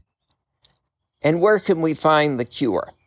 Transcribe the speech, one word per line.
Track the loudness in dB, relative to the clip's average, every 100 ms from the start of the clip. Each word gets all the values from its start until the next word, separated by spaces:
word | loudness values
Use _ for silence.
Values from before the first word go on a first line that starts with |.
| _ _ _ _ _ _ _ _ _ _ _ _
And | -2 2
where | 2 2
can | 0 -2
we | 0
find | -2 0 2 0 -2
the | -8
cure? | -6 -4 -4 -6 _